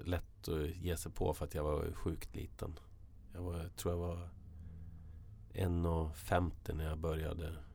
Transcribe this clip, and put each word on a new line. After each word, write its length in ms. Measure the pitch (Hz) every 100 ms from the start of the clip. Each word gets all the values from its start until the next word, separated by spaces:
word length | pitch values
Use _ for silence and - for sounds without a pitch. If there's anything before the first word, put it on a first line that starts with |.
lätt 440 | 78 87 - - -
att 280 | 80 76 90
ge 200 | 87 80
sig 160 | 85
på 220 | - 78
för 100 | 76
att 100 | -
jag 100 | 80
var 280 | 76 76 80
sjukt 420 | - - 80 -
liten. 440 | - - - - 80 - - - - -
Jag 80 | 85
var, 260 | 87 85 87 -
tror 180 | 87
jag 40 | 87
var 300 | 87 85 85 - - - - - - - - - - - -
en 340 | - 92 85 85
och 300 | 82 78 78
femtio 560 | - 90 85 - -
när 100 | 78
jag 140 | 80 78
började 580 | 80 78 78 80 80 80 -